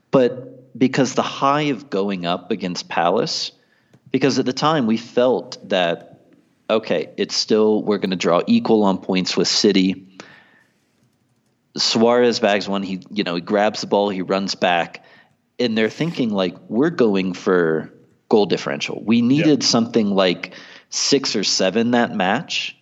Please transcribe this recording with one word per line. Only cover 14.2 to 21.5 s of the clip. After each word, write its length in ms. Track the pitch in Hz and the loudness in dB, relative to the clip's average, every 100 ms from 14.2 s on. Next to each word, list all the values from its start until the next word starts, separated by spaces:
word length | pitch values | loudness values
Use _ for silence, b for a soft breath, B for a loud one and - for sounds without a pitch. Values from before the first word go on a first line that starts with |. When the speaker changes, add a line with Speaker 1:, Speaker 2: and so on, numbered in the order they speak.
Speaker 1:
runs 340 | 87 98 98 - | -4 -4 -4 -2
back, 500 | 92 87 82 - b b b b _ - | 0 0 -2 -8 b b b b _ -6
and 180 | 123 110 | -2 0
they're 120 | 110 | -2
thinking, 420 | - 160 170 120 | -2 -6 -2 -2
like, 240 | 101 92 - - | 0 -2 -4 -6
we're 220 | 110 156 | 0 0
going 440 | 143 117 98 92 | 2 2 2 -2
for 600 | 90 - 92 82 80 78 - _ _ - | -4 0 2 2 0 -4 -16 _ _ 0
goal 180 | 110 98 | 2 2
differential. 560 | 107 - 71 - - | 0 -4 -6 -8 -8
We 180 | - 117 | 0 2
needed 420 | 120 143 156 139 | 2 2 4 2
Speaker 2:
Yeah. 40 | - | 2
Speaker 1:
something 420 | 120 113 120 104 | 0 2 0 0
like 420 | 98 95 87 - B B B B | 2 2 0 -6 B B B B
six 460 | - - 139 135 110 | -6 0 0 0 -4
or 80 | |
seven 480 | 90 | -2